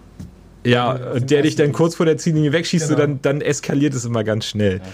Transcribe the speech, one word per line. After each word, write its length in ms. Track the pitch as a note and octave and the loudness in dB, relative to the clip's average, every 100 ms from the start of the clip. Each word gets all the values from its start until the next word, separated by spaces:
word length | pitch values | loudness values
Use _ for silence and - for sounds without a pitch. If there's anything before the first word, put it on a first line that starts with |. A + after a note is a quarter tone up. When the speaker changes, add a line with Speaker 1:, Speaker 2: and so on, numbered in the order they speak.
| - - - - - - | -20 -20 -20 -20 -20 -4
Speaker 1:
Ja, 260 | A#2+ B2 A#2+ | 2 2 2
Speaker 2:
Auf 80 | A#2 | -2
dem 140 | - | -4
Speaker 1:
und 180 | C3 C3+ | -4 2
der 120 | D3 | 2
dich 120 | D3 | 2
dann 120 | D#3 D3 | 2 0
Speaker 2:
ersten 100 | C3+ | 2
Speaker 1:
kurz 180 | E3 | 0
vor 100 | - | 2
der 140 | E3 D#3 | 0 0
Ziellinie 340 | - D#3 D3+ | 0 0 2
wegschießt, 360 | D#3+ E3 F3 D#3 | 0 0 -2 0
Speaker 2:
Genau. 100 | D3 | 2
Speaker 1:
so 80 | D3 | 0
dann, 160 | C3+ | 0
dann 180 | C#3 D3 | -2 -2
eskaliert 540 | - B2 - C#3 D3 | -2 -4 -2 0 0
es 100 | C3 A#2 | -2 -4
immer 180 | A#2 | -2
ganz 220 | G#2+ G#2+ - | 0 -2 -2
schnell. 320 | G#2 G#2 F#2 | 0 0 0
Speaker 3:
Ja, 60 | F#2 | -6